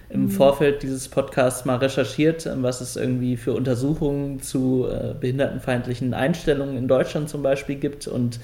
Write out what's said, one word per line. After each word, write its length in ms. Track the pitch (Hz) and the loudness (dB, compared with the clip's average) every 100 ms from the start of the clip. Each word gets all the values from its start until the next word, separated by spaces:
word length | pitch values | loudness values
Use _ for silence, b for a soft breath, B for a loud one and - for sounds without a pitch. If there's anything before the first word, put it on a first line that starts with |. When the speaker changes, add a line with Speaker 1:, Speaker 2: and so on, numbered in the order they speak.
| - | -6
Speaker 1:
im 140 | - | -2
Speaker 2:
Mhm. 60 | 131 | 0
Speaker 1:
Vorfeld 520 | - 139 139 147 143 | 6 6 6 2 2
dieses 260 | 131 131 - | -2 -6 -4
Podcasts 560 | - 131 - 127 123 | -4 -2 2 2 2
mal 120 | 139 123 | -2 0
recherchiert, 680 | 135 - 120 - 156 165 - | 2 0 -2 2 2 2 -2
ähm, 180 | 131 | -2
was 160 | 127 127 | -2 -2
es 160 | 123 - | -6 -4
irgendwie 400 | 127 127 123 120 | -2 0 0 -2
für 180 | 131 | -2
Untersuchungen 880 | 110 131 117 135 156 147 143 139 135 | 0 0 0 0 0 0 0 -4 -6
zu, 440 | - 139 127 131 127 | -4 0 2 2 0
äh, 240 | 127 113 - | -2 -4 -4
behindertenfeindlichen 920 | 127 135 135 127 131 123 120 123 127 | -2 0 0 -2 -2 -2 -2 -2 -2
Einstellungen 640 | - 135 170 - 139 139 131 | 0 0 2 0 0 -2 -2
in 120 | 131 | 2
Deutschland 400 | 131 131 160 151 | 2 2 -2 -4
zum 140 | 147 | -2
Beispiel 340 | 139 139 - 143 | 0 0 -2 -4
gibt 320 | 147 143 - | -4 -4 -6
und 320 | 123 120 117 | -2 -2 -2